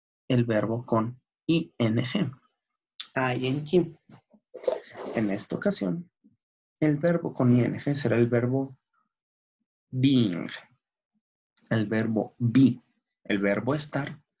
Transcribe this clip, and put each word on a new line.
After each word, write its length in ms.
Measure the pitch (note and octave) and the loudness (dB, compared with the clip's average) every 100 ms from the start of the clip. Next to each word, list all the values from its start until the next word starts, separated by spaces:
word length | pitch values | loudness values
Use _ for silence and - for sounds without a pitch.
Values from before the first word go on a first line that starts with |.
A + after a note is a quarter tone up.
| _ _ _ | _ _ _
el 160 | B2+ | 0
verbo 420 | A#2+ G#2+ G#2 A#2 - | 2 0 0 -4 -2
con 320 | A2+ A2+ B2 _ _ - | 0 0 -6 _ _ -2
I 260 | E3 - _ | -2 -2 _
N 240 | A#2 A2+ | 0 0
G. 280 | B2 - C3 - _ _ _ _ _ - - C3+ | -2 -4 -4 -6 _ _ _ _ _ -16 -8 -2
I 320 | B2+ B2+ C3 | -2 -2 -2
N 160 | C#3+ | -4
G. 340 | D3+ F3+ E3+ - _ - _ _ _ - - - - - - A#2 | 0 2 0 -6 _ -20 _ _ _ -6 -4 -4 -8 -14 -8 -4
En 140 | G#2+ | -2
esta 240 | G2+ - - | -4 -6 -4
ocasión, 560 | G3+ F#3+ F#3 - F3 _ _ _ _ _ _ _ | -2 -2 -2 -4 -8 _ _ _ _ _ _ _
el 160 | D#3 D3 | 0 2
verbo 360 | E3+ E3+ - | 0 0 -2
con 220 | - B2 A#2+ | 0 4 4
I 60 | |
N 180 | A2 G2+ | 2 -2
G 160 | - C#3+ | -4 -2
será 220 | A#2 A#2 | 0 2
el 100 | A#2+ | 4
verbo 500 | A#2+ B2 C3 C3+ - _ _ _ _ _ _ _ _ _ _ _ | 2 0 -2 -4 -10 _ _ _ _ _ _ _ _ _ _ _
being, 580 | B2+ C3+ C3 G#2+ E2+ - - - _ _ _ _ _ _ _ _ _ _ | 0 2 4 2 0 -6 -12 -18 _ _ _ _ _ _ _ _ _ _
el 160 | A2+ G#2 | -2 0
verbo 500 | A2 A2+ G#2+ - - | -2 -2 -2 -4 -4
be, 440 | A#2+ B2 B2+ A#2+ _ _ _ _ | 2 6 6 4 _ _ _ _
el 160 | - G2+ | -4 0
verbo 340 | G2+ G2+ A#2 | 0 0 0
estar, 480 | D3+ - C#3 G#2 - _ _ | -2 -4 -6 -6 -10 _ _